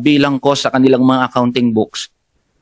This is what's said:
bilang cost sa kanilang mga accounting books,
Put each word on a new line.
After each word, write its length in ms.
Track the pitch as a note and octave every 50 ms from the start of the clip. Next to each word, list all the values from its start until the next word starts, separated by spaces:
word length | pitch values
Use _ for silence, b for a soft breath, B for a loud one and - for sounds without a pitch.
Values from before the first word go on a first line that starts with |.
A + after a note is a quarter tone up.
bilang 400 | A#2+ D3 D3 C#3+ C#3 C#3+ C#3 B2+
cost 240 | - C#3+ C#3 - -
sa 80 | C3+
kanilang 320 | - C3 C3 C3 C3 B2 B2+
mga 240 | C3 C3 C3 B2+ B2
accounting 480 | - B2+ B2 B2 B2 C3 A#2+ A#2+ A2
books, 320 | A2 G#2 - - - - - _ _ _ _ _ _ _ _ _ _